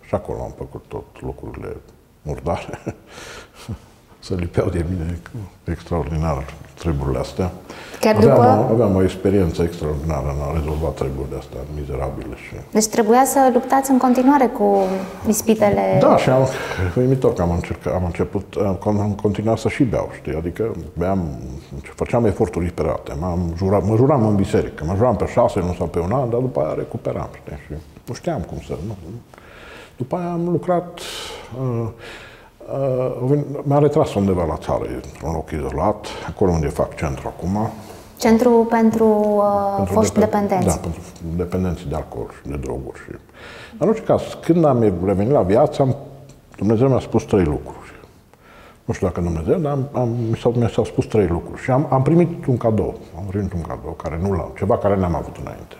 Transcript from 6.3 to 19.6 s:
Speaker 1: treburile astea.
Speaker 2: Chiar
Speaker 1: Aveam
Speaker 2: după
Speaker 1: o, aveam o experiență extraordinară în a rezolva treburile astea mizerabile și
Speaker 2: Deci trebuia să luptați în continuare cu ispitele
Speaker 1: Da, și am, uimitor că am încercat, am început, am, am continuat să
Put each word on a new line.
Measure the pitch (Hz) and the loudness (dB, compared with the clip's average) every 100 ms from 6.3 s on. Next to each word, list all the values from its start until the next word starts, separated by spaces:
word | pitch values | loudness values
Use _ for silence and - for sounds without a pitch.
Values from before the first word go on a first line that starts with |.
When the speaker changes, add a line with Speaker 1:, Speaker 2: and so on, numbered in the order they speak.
| 69 67 - - - | -2 -6 -14 -20 -8
Speaker 1:
treburile | - 71 69 64 | -4 -2 -2 -4
astea. | - - 92 - - - - - | -4 -4 -4 -6 -16 -18 -16 0
Speaker 2:
Chiar | 220 214 | 2 6
Speaker 1:
Aveam | 220 - | 8 8
Speaker 2:
după | 240 107 - | 8 6 4
Speaker 1:
o, | |
aveam | 113 107 92 | 4 4 4
o | |
experiență | 95 - 101 98 87 80 | 4 2 2 4 2 2
extraordinară | 85 - 76 76 78 73 69 69 | -2 -2 -4 -4 -2 -2 -2 -4
în | 71 | -2
a | 80 | -2
rezolva | 73 76 78 | -2 -2 -2
treburile | 69 67 67 67 69 | -2 -4 -4 -6 -8
astea | - 62 73 73 | -10 -12 -10 -10
mizerabile | 69 67 67 135 - - | -6 -6 -6 -6 -12 -14
și | - - - | -14 -16 -2
Speaker 2:
Deci | 208 214 | 0 0
trebuia | - 214 240 262 | 0 4 6 6
să | 277 262 | 4 4
luptați | 240 - 269 269 | 4 2 0 4
în | 254 | 4
continuare | 254 247 254 285 240 | 4 4 6 6 4
cu | 233 202 202 190 190 190 - - | 2 2 4 2 -2 -6 -6 -2
ispitele | 208 - 214 208 196 196 190 | 0 2 4 4 4 2 4
Speaker 1:
Da, | 269 - | 6 6
și | - | 6
am, | 131 135 - - - 92 104 | 4 2 0 -6 -4 -2 2
uimitor | 127 135 127 | 2 4 2
că | - | 2
am | 87 | 0
încercat, | 85 87 90 - | 0 -2 -6 -4
am | 90 87 | -2 -2
început, | 85 92 101 95 - | -2 -2 -4 -6 -2
am, | 101 95 107 104 | 0 0 0 0
am | 104 101 | 0 0
continuat | 104 101 107 | -2 0 0
să | 110 | 0